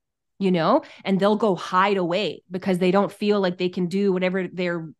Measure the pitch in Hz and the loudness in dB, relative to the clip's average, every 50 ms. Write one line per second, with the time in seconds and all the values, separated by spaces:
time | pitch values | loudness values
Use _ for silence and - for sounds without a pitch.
0 | _ _ _ _ _ _ _ - 196 190 185 170 156 170 233 311 311 - - - | _ _ _ _ _ _ _ -2 0 0 2 2 2 2 2 2 0 -4 -12 -10
1 | - 202 196 185 196 202 220 208 233 214 180 160 - - - 185 190 208 202 190 | -4 -2 0 2 2 2 2 2 2 0 0 -2 -4 -2 2 2 2 2 2 0
2 | 180 165 175 196 214 151 - - - - 175 190 - 202 185 175 185 180 180 196 | 0 0 -2 -2 -2 -4 -6 -8 -12 -12 -12 -6 -2 -2 0 2 2 2 4 4
3 | 202 170 - - 214 208 208 208 190 180 180 - 180 180 180 196 180 170 180 196 | 2 0 -2 -2 0 0 2 2 0 -2 -2 -2 -4 -4 -2 -2 -4 -2 -2 0
4 | 202 202 185 185 185 185 180 190 185 180 - 175 185 175 175 170 165 156 - | 0 0 0 0 0 -2 -2 -2 -4 -6 -6 -6 -4 -4 -4 -6 -8 -10 -16